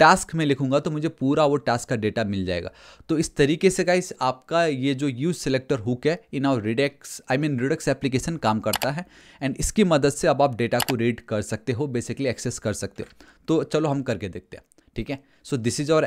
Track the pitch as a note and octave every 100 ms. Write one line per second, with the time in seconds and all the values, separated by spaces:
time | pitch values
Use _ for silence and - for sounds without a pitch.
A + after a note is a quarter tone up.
0 | D#3 F#3 - E3 D3 C#3 C3 C#3+ E3 D3+
1 | D#3+ - C3+ D3 D3 C#3+ C3 A#2+ - B2
2 | G#2+ A#2 G#2 G2+ F2+ F2 F#2 - - -
3 | - D#3+ E3+ - C#3+ D#3 F#3+ F#3 F3+ F3+
4 | F3+ - C3 C3 - E3 E3 C3+ C3+ C3+
5 | D3 A#2+ D#3+ E3 C#3+ C3 C3 C#3 G#2 B2
6 | D3 F3 - C3+ C#3 B2+ G#2 A#2 C#3+ -
7 | - - - C3+ D#3 C3 C3 D#3+ - C3+
8 | C#3 B2 E3 E3 A2+ A2 G#2+ - C3 C#3+
9 | F3+ - - - C3+ - - - F#3+ F3+
10 | C#3+ - F3 C3+ C#3+ A#2 A#2 B2 - A#2+
11 | A#2 A#2 - G#2+ G#2+ A2 - A#2 D3 A#2+
12 | A2 A#2 C3+ A2 B2+ - A2+ G2+ G2 -
13 | - - - _ - D#3+ - D3+ D#3 C#3
14 | B2 G#2+ G2 F2+ - - _ _ _ -
15 | A2+ C3+ _ _ - C3+ A2+ B2+ D3 D#3